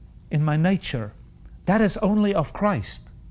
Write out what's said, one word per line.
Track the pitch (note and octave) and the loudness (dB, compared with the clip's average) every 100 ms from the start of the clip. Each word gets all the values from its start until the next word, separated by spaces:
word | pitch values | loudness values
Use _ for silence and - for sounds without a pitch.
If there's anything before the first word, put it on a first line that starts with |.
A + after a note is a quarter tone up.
| - - - | -20 -20 -4
in | D3+ | 0
my | D3+ D3+ | 2 2
nature. | E3+ G3 - B2 G#2+ - - - - - - | 2 0 -2 -6 -8 -14 -20 -20 -20 -6 0
That | G#3 | 2
is | G#3 - | 2 2
only | G3 G#3+ G#3 | 2 2 2
of | G3 C#3+ | 2 -2
Christ. | - G#3 D3+ F#2+ - - - - | 0 0 0 -4 -12 -16 -20 -20